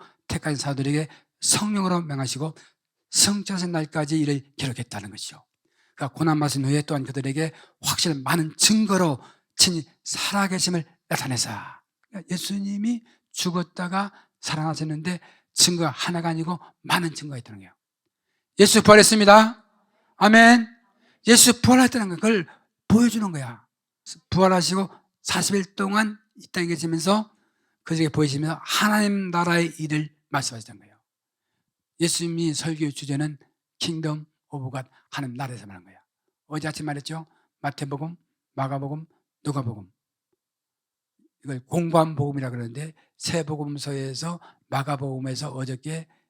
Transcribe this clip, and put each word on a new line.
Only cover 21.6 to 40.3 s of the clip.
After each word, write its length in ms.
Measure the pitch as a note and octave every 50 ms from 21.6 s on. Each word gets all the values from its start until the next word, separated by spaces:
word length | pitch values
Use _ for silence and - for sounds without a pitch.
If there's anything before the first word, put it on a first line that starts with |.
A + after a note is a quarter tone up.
부활했다는 480 | - A3+ B3+ B3+ B3+ A#3+ - B3 G#3+ F#3+
걸, 80 | F3 E3
그걸 300 | - A3 A#3 G3 D#3+ - - _ _ _ _ _ _ -
보여주는 440 | F#3+ A3+ A#3+ A#3 - A3+ G#3+ F#3+
거야. 340 | E3 D3 C3 A#2+ A#2 A2 _ _ _ _ _ _ _ _ _ - - - _ -
부활하시고 600 | - E3+ F#3+ F#3 F#3 F3+ E3+ D3 F3+ F#3+ G3 - - - _ _ _ _
사십 340 | - - - F3+ F3 - G3
일 200 | G3 F#3 - -
동안 420 | - G3 G3 G3+ G#3+ A3 G#3 G#3+ - _ _ _
이 120 | - - -
땅에 200 | - F3+ F3 E3+
계시면서 680 | E3+ D#3 E3+ E3 E3 D#3+ D3+ F#3+ G3+ A3 G#3+ - _ _ _ _ _ _ _ _ _ _ -
그들에게 260 | - E3 D#3+ D#3+ D3+
보이시면서 500 | - D#3 D3+ C#3+ C3 C#3 D#3 D#3 D#3+ - -
하나님 680 | - - - G3 G#3+ G#3 G#3+ G#3 G3+ G3+ G3 G3 F3+
나라의 460 | F3 F3 F3 F3 E3+ E3+ E3+ D#3+ D3+ -
일을 360 | D#3 D3 D3+ D3+ D#3 D3 _ _ _ -
말씀하셨다는 500 | - C#3 B2 - B2+ A2+ A2 - G2+ G2
거예요. 180 | - _ _ _ _ _ _ _ _ _ _ _ _ _ _ _ _ _ _ _ _ _ _ -
예수님이 540 | E3 E3+ - - E3+ E3+ E3 E3 E3+ D#3+ D3
설교의 400 | C3 - E3 D#3+ D3+ D#3 D3 C#3
주제는 440 | - D3 C3+ C#3+ C#3 D3 D#3 D3 - _ _ _ _ _ _ _ -
Kingdom 460 | - - E3 D#3+ D#3 D#3 D3+ D#3 D3+ _ _ _ _ _
of 220 | - C#3+ C3 B2+
God, 180 | A#2 C3+ B2+ _ _ _ _ _
하나님 240 | - D3 C#3 B2+ A#2+
나라에서 320 | B2 C#3 B2+ B2 A2 G2+ G2+
말한 160 | G2 F2+ F2
거야. 140 | F#2+ F#2+ _ _ _ _ _ _ _ _ _ _ -
어제 200 | D3+ D#3 D#3 D#3
아침 180 | D3 - D#3
말했죠? 420 | D3+ C#3+ C#3+ C3+ - D#3 E3 D#3+ _ _ _ _ _ _ _
마태복음, 560 | - C#3+ C3+ - D3+ C#3 C#3+ C3+ D#3 E3+ E3+ - _ _ _ _ _ _ -
마가복음, 520 | C3 C3+ C3+ C#3 C3+ C#3 C#3 C#3+ D#3 D#3+ - _ _ _ _ _ _ -
누가복음. 480 | D3 C#3 C#3+ B2+ A#2 A2 G2+ F#2 F2+ _ _ _ _ _ _ _ _